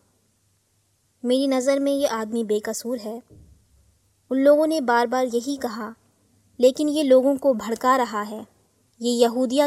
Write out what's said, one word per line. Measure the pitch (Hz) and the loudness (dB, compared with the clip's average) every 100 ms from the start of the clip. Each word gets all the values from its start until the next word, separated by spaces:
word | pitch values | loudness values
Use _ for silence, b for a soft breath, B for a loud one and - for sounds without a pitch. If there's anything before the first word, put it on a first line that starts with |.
| _ _ _ _ _ _ _ _ _ _ _ _ | _ _ _ _ _ _ _ _ _ _ _ _
"میری | 240 254 277 | -2 0 0
نظر | 262 254 277 | 0 0 0
میں | 277 | 0
یہ | 277 285 | -2 -2
آدمی | 220 214 233 | -4 -6 -6
بے | 214 214 | -2 -4
قصور | 220 220 226 247 | -4 -8 -8 -8
ہے۔ | 214 233 - - - _ _ _ _ _ _ _ - | -10 -14 -16 -20 -20 _ _ _ _ _ _ _ -6
ان | 262 | 2
لوگوں | 269 294 311 | 6 6 4
نے | 320 | 0
بار | 247 240 240 | 0 0 0
بار | 254 254 | -2 -2
یہی | 233 247 277 | -2 -4 -6
کہا، | 240 226 214 226 _ _ _ _ _ - | -6 -8 -12 -14 _ _ _ _ _ 0
لیکن | 247 262 302 | 2 2 -2
یہ | 294 | 0
لوگوں | 285 254 262 269 | 4 6 4 2
کو | 277 | 0
بھڑکا | 226 214 226 254 262 | 0 -2 -2 2 2
رہا | 240 214 208 | 0 -4 -8
ہے۔ | 220 220 _ _ _ _ - | -12 -18 _ _ _ _ -8
یہ | 233 | -2
یہودیہ | 240 233 233 254 269 | 2 2 2 0 0